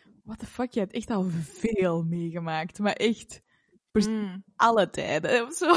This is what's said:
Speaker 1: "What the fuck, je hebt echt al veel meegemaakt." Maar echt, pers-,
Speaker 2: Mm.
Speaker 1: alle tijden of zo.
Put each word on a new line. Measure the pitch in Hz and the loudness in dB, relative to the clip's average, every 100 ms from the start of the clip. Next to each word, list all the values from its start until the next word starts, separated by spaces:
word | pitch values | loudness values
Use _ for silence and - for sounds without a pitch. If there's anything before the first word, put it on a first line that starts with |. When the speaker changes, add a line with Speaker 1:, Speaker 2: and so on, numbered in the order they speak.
| _ _ | _ _
Speaker 1:
"What | - 226 | -16 -14
the | - | -12
fuck, | - 247 | -8 -4
je | - | -4
hebt | 196 | -4
echt | 240 220 | -4 -4
al | 214 185 | -2 -2
veel | 170 156 - 220 214 185 170 | -2 -6 -4 -2 0 2 0
meegemaakt." | 165 170 170 170 165 160 170 - | -2 -4 -4 -6 -4 -4 -6 -2
Maar | 202 - | -2 2
echt, | 214 226 - - _ _ _ _ _ | 0 -2 -10 -20 _ _ _ _ _
pers-, | 220 208 | 0 0
Speaker 2:
Mm. | 220 202 185 - - | 0 -4 -8 -12 2
Speaker 1:
alle | 226 226 202 | 4 4 2
tijden | - - 156 - 240 233 | 0 -2 0 2 2 0
of | |
zo. | 330 339 | 0 4